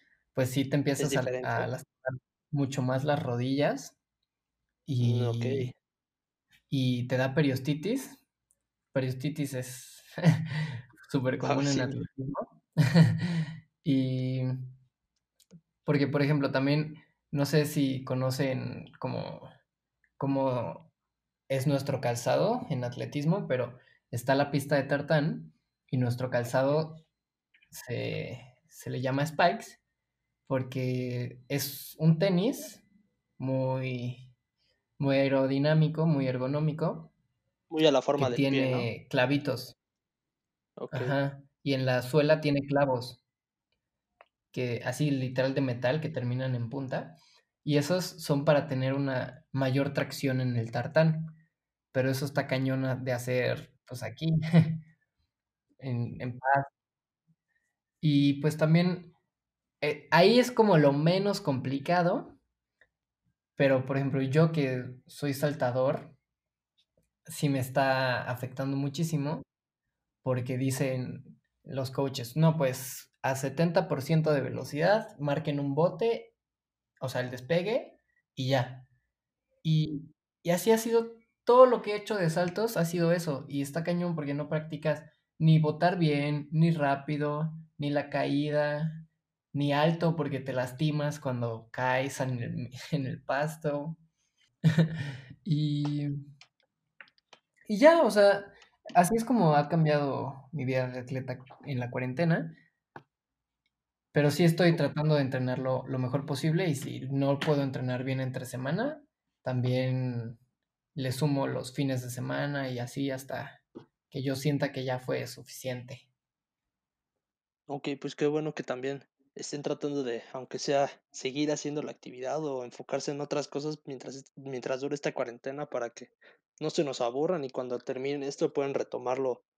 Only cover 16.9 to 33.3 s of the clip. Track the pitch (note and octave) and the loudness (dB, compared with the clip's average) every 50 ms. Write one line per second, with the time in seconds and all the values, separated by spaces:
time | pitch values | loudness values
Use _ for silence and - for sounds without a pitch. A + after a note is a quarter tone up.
16.9 | - - _ _ _ _ _ - - C#3+ C#3+ - E3 D3+ D3 D3+ - D3 C#3 C3 | -8 -16 _ _ _ _ _ -6 -2 -2 0 2 4 2 2 2 0 0 0 0
17.9 | C3 B2+ - - B2+ C3 C3 B2+ B2+ - C#3 C3 B2+ B2 A#2+ A#2+ - - - - | 0 -4 -4 -4 -2 0 0 -2 0 0 -2 -2 -2 -4 -6 -8 -10 -10 -14 -16
18.9 | - - - B2+ A#2+ A2+ - G1+ - - - - - _ _ _ _ _ _ _ | -16 -10 -8 -6 -6 -6 -6 -8 -10 -14 -16 -20 -20 _ _ _ _ _ _ _
19.9 | _ _ _ _ _ - C#3 C3+ C#3 C3+ C3+ C3 B2 A#2+ G#2 E2 D#2+ - - _ | _ _ _ _ _ -6 -2 -2 0 0 0 0 0 -2 -4 -6 -8 -12 -16 _
20.9 | _ _ _ _ _ _ _ _ _ _ _ - C3+ C3 B2 D3+ C#3 C3+ B2+ - | _ _ _ _ _ _ _ _ _ _ _ -4 -2 0 2 2 0 0 0 -2
21.9 | C3 A#2+ - A#2+ A#2 A#2+ - B2+ C3 C#3+ E3 G#3 B3 B3 - - - B2 B2 B2 | -4 -2 -2 -2 -2 -2 0 0 2 2 2 2 0 -2 -2 -4 -4 -4 -4 -6
22.9 | - - - - - D3 C#3+ D#3+ F#3+ G#3 - D#3+ C3+ B2 A#2+ - - - _ _ | -6 -8 -10 -6 -6 -2 0 0 0 0 0 -2 -2 -2 -2 -4 -6 -18 _ _
23.9 | _ _ _ - B2+ A#2+ - C#3 C3+ C3+ C#3+ C#3 D3+ C#3 C3+ - D3 C#3 C3 C3+ | _ _ _ -8 -8 -6 0 2 4 4 4 2 0 -2 0 2 0 0 2 0
24.9 | D3 C#3 D3 - D#3+ D3 C#3 E3 - - - - _ _ _ _ _ _ _ - | -2 -4 0 0 2 2 2 0 -4 -6 -10 -16 _ _ _ _ _ _ _ -4
25.9 | C3+ B2+ B2 B2 A#2+ A#2+ B2+ B2 B2 A#2+ A#2 - - B2+ C3+ C#3 D3 D#3+ D#3+ D#3 | -2 0 0 0 0 -2 -4 -2 -2 -2 -2 0 0 2 2 4 2 2 0 -2
26.9 | - - _ _ _ _ _ _ _ _ _ _ _ _ _ _ - - - - | -10 -18 _ _ _ _ _ _ _ _ _ _ _ _ _ _ -20 -18 -10 -8
27.9 | A#2 A#2 A#2 A2+ G#2 G#2 G#2+ - B2 B2 - - _ _ _ _ - - - B2 | -6 -6 -4 -4 -6 -6 -6 -8 -10 -14 -16 -20 _ _ _ _ -20 -14 -12 -8
28.9 | C3 B2+ B2+ B2+ C3 C#3 D3 D#3 D#3 - F3+ F3+ G3+ - - - - _ _ _ | -6 -4 -2 -2 0 0 -2 -2 0 2 4 4 2 0 -8 -16 -20 _ _ _
29.9 | _ _ _ _ _ _ _ _ _ _ _ - C3+ B2+ A#2+ B2+ B2+ B2+ B2+ B2+ | _ _ _ _ _ _ _ _ _ _ _ -4 -4 -4 -2 -4 -6 -4 -2 -2
30.9 | B2+ B2+ B2+ B2 B2 B2 B2 A#2+ - - - - C#3 C#3 - - - - - - | -2 -2 -4 -4 -4 -6 -6 -8 -10 -16 -8 -6 -4 -4 -4 -6 -10 -12 -16 -16
31.9 | - - D#3+ E3 E3 E3 G3 G3 F3+ F3 G3+ C4+ - - - - - - _ _ | -8 2 4 4 4 4 4 2 2 2 2 0 -2 -4 -10 -14 -16 -18 _ _
32.9 | _ _ _ _ _ _ _ _ | _ _ _ _ _ _ _ _